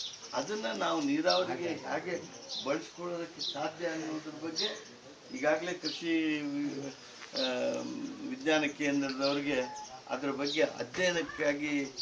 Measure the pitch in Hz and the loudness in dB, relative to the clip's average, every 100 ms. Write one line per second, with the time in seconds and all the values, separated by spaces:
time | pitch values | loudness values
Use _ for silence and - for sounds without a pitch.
0 | - - - - 190 214 226 208 170 165 | -8 -8 -6 -4 -2 -2 -2 0 2 2
1 | 143 147 175 180 175 156 170 143 131 147 | 4 4 6 6 4 0 -2 -2 -2 -2
2 | 175 - - - - - 120 156 - - | -2 -4 -4 -12 -8 -4 0 0 -2 -6
3 | 175 170 160 147 - 143 156 160 170 160 | -4 -4 -4 -4 -4 -2 -2 0 -2 -2
4 | 160 156 151 147 160 156 - - - - | -2 -4 -6 -6 -4 -2 -2 -2 -10 -16
5 | - - - 127 147 156 175 180 156 - | -18 -18 -10 0 4 4 2 -2 -4 -2
6 | 170 165 156 151 147 143 147 135 139 131 | 2 2 4 2 0 -2 -2 -2 -6 -10
7 | - - - 135 127 123 123 120 120 123 | -14 -16 -8 -2 0 0 0 0 -2 -4
8 | - - 127 127 143 156 147 143 147 143 | -6 -6 -6 -2 4 4 4 0 2 2
9 | 139 131 139 143 143 131 123 - - - | 2 2 2 2 2 2 0 -4 -10 -12
10 | - 127 139 127 143 156 143 - 120 - | -6 -2 0 0 0 4 4 2 -4 2
11 | 185 170 147 - 147 143 151 143 135 - | 4 4 0 2 2 2 2 2 0 -4